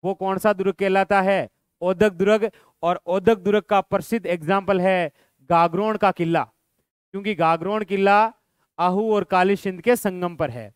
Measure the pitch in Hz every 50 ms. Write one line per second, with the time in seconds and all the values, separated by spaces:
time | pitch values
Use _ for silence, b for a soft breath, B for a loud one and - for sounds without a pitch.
0 | - 175 190 - 190 190 190 185 - 220 208 185 190 196 190 _ 190 196 185 196
1 | 196 - 202 196 185 190 202 190 139 104 _ _ _ _ _ _ - 180 185 170
2 | 208 214 185 165 190 196 214 220 202 214 b b b b b b - 170 180 170
3 | _ - 175 196 185 202 226 208 175 190 208 214 196 _ 208 196 185 _ - 196
4 | - - - 233 180 180 175 175 156 147 190 196 196 180 202 190 180 190 190 185
5 | 175 151 _ _ _ _ _ _ _ _ 175 170 170 170 165 170 208 214 214 208
6 | - 196 180 - 175 165 165 160 127 110 _ _ _ _ _ _ _ _ _ _
7 | _ _ - 196 202 208 214 151 170 160 165 165 165 185 208 214 214 180 202 196
8 | 196 196 202 208 220 226 240 _ _ _ _ _ _ _ _ - 170 180 180 196
9 | 220 226 214 208 202 _ - 185 180 190 202 196 - 202 185 175 165 226 247 233
10 | - 208 185 180 180 175 170 143 160 139 117 123 110 104 _